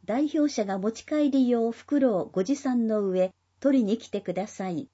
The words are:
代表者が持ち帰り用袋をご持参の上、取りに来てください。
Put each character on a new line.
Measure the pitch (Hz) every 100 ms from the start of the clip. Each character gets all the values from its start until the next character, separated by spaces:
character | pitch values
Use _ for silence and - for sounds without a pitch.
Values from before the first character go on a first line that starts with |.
代 | - 226
表 | 294 320 294
者 | 269 202
が | 196
持 | 202
ち | 226 -
帰 | 302 294
り | 269 247
用 | 233 226
袋 | 226 - 294 254 190
を | -
ご | -
持 | 190 285
参 | 269 247 226
の | 214 202
上、 | 185 185 _ _ _
取 | 277 269
り | 208
に | 220
来 | -
て | 202
く | 190
だ | 180 214
さ | - 190
い。 | 165 -